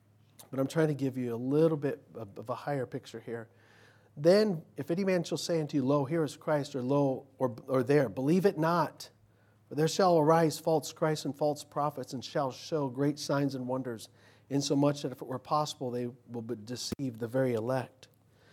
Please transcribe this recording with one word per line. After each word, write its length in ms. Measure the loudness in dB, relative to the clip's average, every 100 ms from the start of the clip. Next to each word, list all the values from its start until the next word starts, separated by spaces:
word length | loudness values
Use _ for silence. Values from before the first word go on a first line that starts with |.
| _ _ _ -20 -10
But 80 | -4
I'm 80 | -2
trying 200 | 2 2
to 60 |
give 240 | 2 -2 -2
you 160 | -4
a 40 | -4
little 400 | 0 4 4 2
bit 240 | -2 -4 -10 -14
of, 120 | -14 -12
of 120 | -8
a 60 | -6
higher 300 | -4 -4 -4
picture 360 | -8 -10 -14 -8
here. 220 | -10 -10 _ _ -20 -20 _ _ 0
"Then, 440 | 6 6 4 0 -8 -10
if 120 | -4
any 140 | -2
man 200 | 0 0
shall 140 | 0 -4
say 220 | -2 -2
unto 180 | 0 0
you, 80 | 2
'Lo, 200 | 2 2
here 180 | -2
is 140 | -2 -4
Christ,' 380 | -2 0 0 -6
or 60 |
'Lo, 440 | 0 2 2 0 -8 -4
or, 160 | -4 -4 -2
or 160 | 0
there,' 240 | 4 4 2
believe 380 | 0 2 4 4
it 120 | 2
not. 520 | 2 2 0 -4 -20 _ _ _ _ _ -8
For 80 | 0
there 120 | 0
shall 300 | 4 6 6
arise 400 | 6 6 4 0
false 360 | 0 0 0
Christs 320 | -2 -2 0 -4
and 100 | -2
false 280 | -2 -2
prophets, 500 | -6 -4 -4 -4 -10
and 100 | -10
shall 280 | -6 -2 -2
show 360 | -4 -6 -2 -2
great 320 | 0 0 0
signs 360 | 0 0 0 -2
and 120 | -4
wonders, 420 | -4 -4 -8 -12 _ -20 _ -4
insomuch 520 | -2 0 4 4 2
that 100 | -6
if 100 | -8
it 60 | -10
were 120 | -10
possible, 520 | -2 -2 -2 -4 -6
they 160 | -4 -6 -8 -12
will 100 | -10
be-, 140 | -6 -8
deceive 640 | -8 -10 -8 -6 -6 -6
the 80 | -4
very 260 | 0 2
elect." 540 | 0 0 -2 -4 -14 -20 _ _ _ _